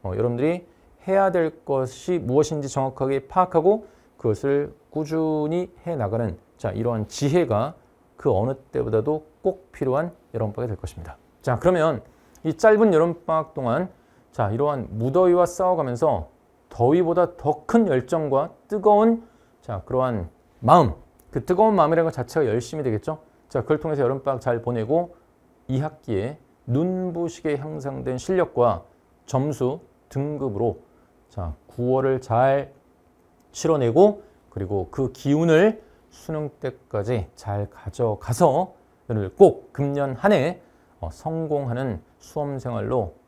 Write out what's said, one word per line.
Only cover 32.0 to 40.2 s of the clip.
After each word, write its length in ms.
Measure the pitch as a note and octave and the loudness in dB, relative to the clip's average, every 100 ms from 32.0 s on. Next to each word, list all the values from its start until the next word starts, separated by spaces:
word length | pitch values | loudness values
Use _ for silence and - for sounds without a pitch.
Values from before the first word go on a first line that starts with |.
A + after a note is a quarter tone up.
| C3 C3 | 0 -2
잘 500 | - A#2 C3+ C#3 C3+ - _ _ _ _ _ _ _ | 0 2 2 0 -4 -16 _ _ _ _ _ _ _
치러내고 720 | - D#3+ D#3 A#2 C3 G#3 G3+ - _ _ | -4 0 2 2 6 6 4 -16 _ _
그리고 380 | - F#2+ G2+ F2 | -10 -6 -4 -6
그 200 | - B2+ | -6 -6
기운을 720 | - C#3 D3 E3 D#3+ G#3 A3 - _ _ | -4 0 2 4 6 4 2 -16 _ _
수능 400 | - - D#3 D3 _ | -20 -10 -8 -8 _
때까지 680 | C3+ - _ G#2+ G2+ A#2+ - | -10 -10 _ -6 -2 -4 -4
잘 340 | - - G2+ G#2 | -12 -8 -6 -6
가져가서 1040 | - - - A#2 G#2 - A2+ E3+ C#3 F#3 - _ _ - | -10 -14 -4 -2 -2 -6 2 4 4 -2 -10 _ _ -6
여러분들 260 | G#2+ F#2+ | -4 -4
꼭 380 | - E3 - - | 6 6 6 -12
금년 420 | - C#3+ C#3+ C#3 | -6 -4 -2 -4
한 160 | C3 | 0